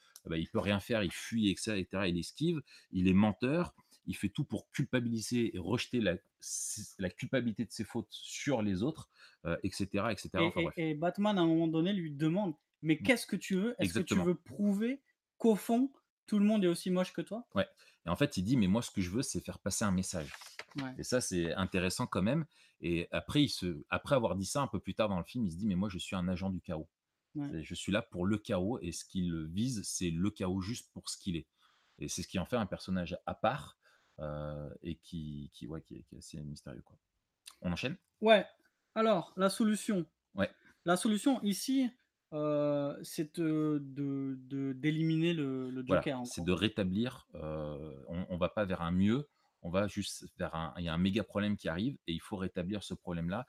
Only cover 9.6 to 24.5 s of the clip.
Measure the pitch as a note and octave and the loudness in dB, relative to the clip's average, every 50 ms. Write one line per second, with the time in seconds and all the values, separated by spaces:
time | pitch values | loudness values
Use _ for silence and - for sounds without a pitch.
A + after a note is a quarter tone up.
9.6 | - G2 - - G2+ F#2 - G2+ G2 A#2 A2 - - - - F#2+ E3+ E3 - F3+ | -2 -4 -4 -4 -4 -2 -2 -2 -2 -2 -2 -4 -8 -4 0 0 2 2 2 0
10.6 | E3 E3 - - E3 D#3+ D#3 D3 D#3+ F3 F3+ - G3+ G#3+ G#3 F#3 E3+ E3 D#3+ D#3+ | -2 -2 -2 -2 -2 -2 -2 0 -2 -2 0 0 0 2 2 4 4 4 4 4
11.6 | E3 D#3+ D#3+ D#3+ D#3+ F#3 G#3 F#3+ E3 D#3 D3 C#3 D#3 D#3 E3 F#3+ G#3+ F3+ D3+ - | 4 2 2 2 2 2 0 -2 -2 -4 -2 0 0 2 2 2 0 -2 -4 -6
12.6 | _ _ _ _ - D#3 D#3+ D3+ - G3 C4 A3+ - - - F#3 - - G3 F3+ | _ _ _ _ 0 2 2 4 4 4 4 4 2 -2 -4 -4 -2 0 0 0
13.6 | F#3+ A#3 B3 - - F#2 - - F#3 - G#3+ F#3 F3 F3 F3+ - - - - - | 0 0 0 0 -2 0 0 0 0 2 2 4 4 4 2 0 -4 -8 -6 -2
14.6 | G#3 G#3 G3+ G3 A3 A#3+ C4+ C#4 _ _ _ _ _ _ _ - - A#3 G#3+ F#3 | 0 0 2 2 0 -2 -2 -4 _ _ _ _ _ _ _ 2 4 4 4 4
15.6 | - - A#3 A#3+ C4 C4+ - _ _ _ _ _ _ - G#3+ G#3 G3+ G#3 A3 G#3+ | 4 2 2 4 4 2 -2 _ _ _ _ _ _ 0 4 6 6 6 6 6
16.6 | F#3+ F3 E3+ E3+ - F#3+ F3+ F3+ F#3 - - - E3 - G3 A3+ B3 - - - | 6 4 4 2 2 2 2 2 2 0 -2 -6 -6 -4 -6 -8 -8 -2 0 0
17.6 | - - - _ - - _ _ - E2 F2 - C#3+ C#3 - - F2+ G2+ C3+ C3 | 0 0 -4 _ -20 -20 _ _ -4 -2 0 2 2 2 2 0 2 4 4 6
18.6 | G2+ F2+ F#2+ A#2 A#2+ - - G#2 F#2+ F2 F2+ A#2+ C#3 - - F2+ - - F2+ - | 6 6 4 4 2 -2 -2 -2 -2 -2 -2 -2 -2 -2 -4 -6 -6 -8 -10 -8
19.6 | - G2+ F#2+ - A#2 G2+ F#2 F#2 F#2 - - F2 D2+ C#2+ - - - - - - | -6 -4 -2 0 2 2 2 2 0 0 -2 -6 -6 -6 -10 -14 -16 -16 -16 -16
20.6 | - - - D3+ C3+ C3 B2+ C3 - - A#2+ B2+ A#2+ - F#2 F2 E2+ E2 D#2 F#2 | -16 -10 -8 -6 -6 -6 -6 -8 -4 0 0 0 0 0 0 0 0 0 0 0
21.6 | F#2+ F2+ - F#2 F2 F#2 - - B2+ - - G2+ F2+ G#2+ C3+ E3 D3+ - _ _ | 0 0 2 2 0 0 0 -2 -2 -2 0 2 2 2 2 2 0 -4 _ _
22.6 | - _ _ _ - E2 E2+ E2 E2+ - - E2 - - - D3 D3 - - - | -20 _ _ _ -2 0 0 0 0 -2 -2 -4 -4 0 2 4 4 2 2 -2
23.6 | - F2+ E2 D2 - - F2+ F2+ - - C#3+ C3 A2+ F#2+ F2+ F#2 F#2+ F#2 | -4 -4 -4 -4 -4 -4 -4 -4 0 2 2 2 2 2 0 -2 -2 -2